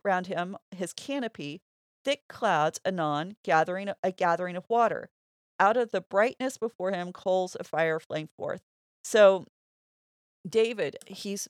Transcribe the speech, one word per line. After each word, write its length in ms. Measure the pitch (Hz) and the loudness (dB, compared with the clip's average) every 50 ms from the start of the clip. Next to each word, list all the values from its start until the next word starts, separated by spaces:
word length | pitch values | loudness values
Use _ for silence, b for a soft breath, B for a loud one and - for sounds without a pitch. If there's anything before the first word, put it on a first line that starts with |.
| _ | _
around 220 | 202 190 185 185 | -2 -2 -2 -2
him, 320 | 185 196 160 175 180 196 - - _ - | -4 -6 -6 -6 -6 -8 -14 -16 _ -10
his 200 | 180 185 170 - | -10 -10 -8 -8
canopy, 720 | - - - 277 277 247 220 - - 147 143 143 175 - _ _ _ _ _ _ _ _ | -12 -10 -8 -8 -6 -6 -8 -10 -10 -12 -10 -12 -12 -16 _ _ _ _ _ _ _ _
thick 200 | 269 285 - _ _ | -4 -4 -4 _ _
clouds, 500 | - - - 214 180 156 151 156 - - - | -12 -4 0 2 2 4 2 2 0 -2 -4
Anan, 520 | - 190 180 160 151 147 147 156 185 214 - _ | -4 -2 0 0 0 0 -2 -4 -6 -10 -12 _
gathering, 440 | - 175 160 160 170 180 185 202 202 190 - - | 2 4 4 4 2 -2 -6 -6 -8 -8 -4 -4
a 100 | 190 185 | -4 -2
gathering 440 | - 185 175 170 170 180 180 175 | 0 2 2 2 2 0 -6 -6
of 100 | 180 185 _ | -8 -6 _
water. 400 | 233 233 233 214 165 - - - _ _ _ _ _ _ _ _ _ _ | 2 2 2 2 0 -2 -8 -12 _ _ _ _ _ _ _ _ _ _
Out 200 | 185 196 226 254 | 4 4 4 4
of 120 | 240 226 | 0 0
the 120 | - 190 180 | -2 -4 -4
brightness 560 | - - 196 214 247 262 - 254 269 - - | 0 2 4 4 4 2 -2 -6 -6 -4 -4
before 320 | - 240 - _ 180 185 | -8 -8 -6 _ -4 -4
him, 240 | 196 175 175 175 180 | -4 -4 -6 -8 -10
coals 400 | - - 190 185 185 185 180 - | -8 -2 0 0 0 0 -2 -6
of 120 | - - | -12 -12
fire 320 | - - 151 165 160 160 160 | -6 -2 0 0 2 0 -2
flame 300 | - _ - 156 156 151 _ | -4 _ -8 -8 -8 -8 _
forth." 240 | - - - - - - _ _ _ _ _ _ _ _ | -10 -8 -8 -8 -8 -10 _ _ _ _ _ _ _ _
So 420 | - - 220 208 196 190 185 - - _ _ _ _ _ _ _ _ _ _ _ _ _ _ _ _ _ _ _ | 0 6 8 8 8 8 6 -2 -10 _ _ _ _ _ _ _ _ _ _ _ _ _ _ _ _ _ _ _
David, 500 | 180 - 220 220 226 240 208 175 139 - - - | -2 2 2 2 2 2 -2 -4 -4 -4 -8 -16
he's 420 | - 196 - - 208 196 196 - - | -16 -16 -12 -8 -8 -6 -6 -8 -12